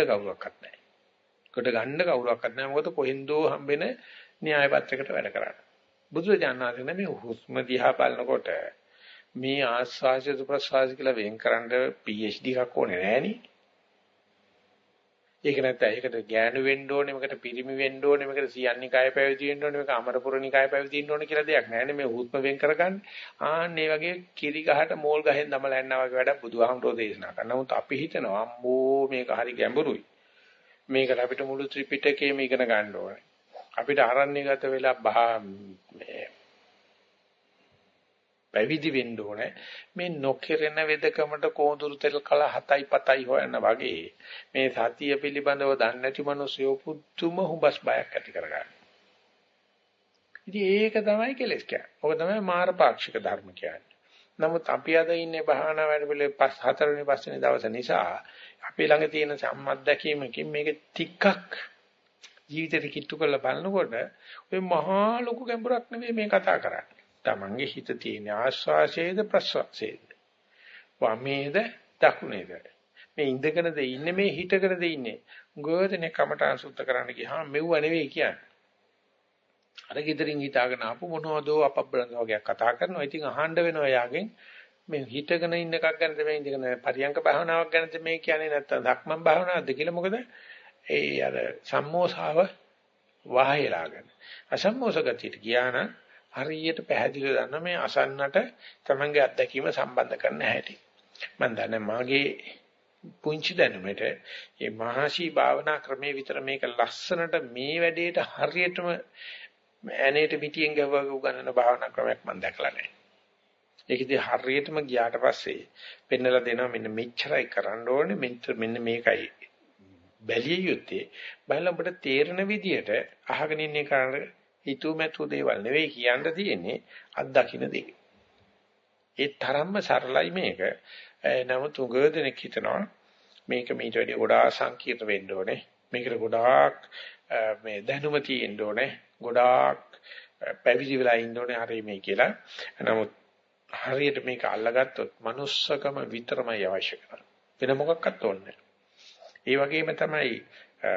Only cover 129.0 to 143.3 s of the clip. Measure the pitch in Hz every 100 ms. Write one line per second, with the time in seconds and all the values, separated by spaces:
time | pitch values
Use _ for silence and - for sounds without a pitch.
129 | _ - 143 - 127 143 170 202 - 131
130 | 127 143 170 185 107 90 92 - - -
131 | - _ 139 131 127 127 147 143 123 127
132 | 151 160 135 - 123 - 107 135 208 _
133 | _ _ _ - - 123 123 123 117 117
134 | 110 113 110 117 120 - 127 123 135 120
135 | 107 98 95 95 98 127 - _ - 123
136 | 120 117 113 113 123 139 143 - - -
137 | - - - 120 110 104 110 104 110 139
138 | 151 147 143 127 110 104 104 107 135 -
139 | _ - 120 120 123 127 135 135 - -
140 | - - - - - - 123 127 139 135
141 | 123 117 117 117 123 117 117 113 107 98
142 | - 98 156 - - - - - 117 113
143 | 104 - _